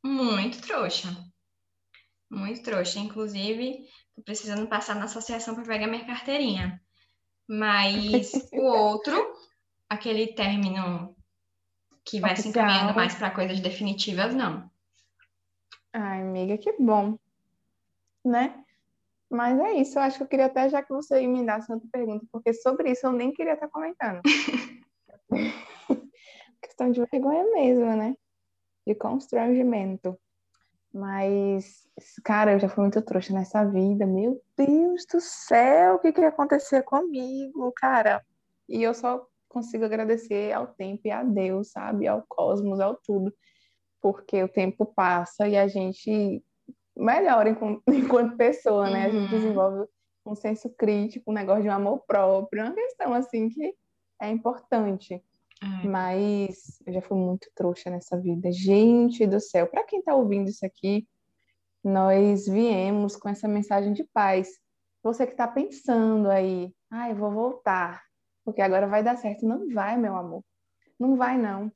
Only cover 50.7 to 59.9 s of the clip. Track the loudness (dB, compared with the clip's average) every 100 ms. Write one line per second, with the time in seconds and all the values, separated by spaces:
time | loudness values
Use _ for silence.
50.7 | -2 0 2 -2 -6 -6 -4 2 2 2
51.7 | 0 0 -2 0 2 4 2 0 -6 -4
52.7 | -4 -6 -4 -2 -2 -2 -2 -2 -4 -8
53.7 | -8 _ _ _ _ -6 -4 -4 -6 _
54.7 | -2 0 -4 -8 -14 _ _ _ _ -10
55.7 | -6 -4 -2 -2 0 0 0 -4 -8 -20
56.7 | -18 -8 -8 -4 -2 0 -4 -8 -4 -4
57.7 | -4 -8 -10 -6 -4 -2 -2 -2 0 4
58.7 | 6 8 6 4 2 2 2 0 0 2
59.7 | -2 -2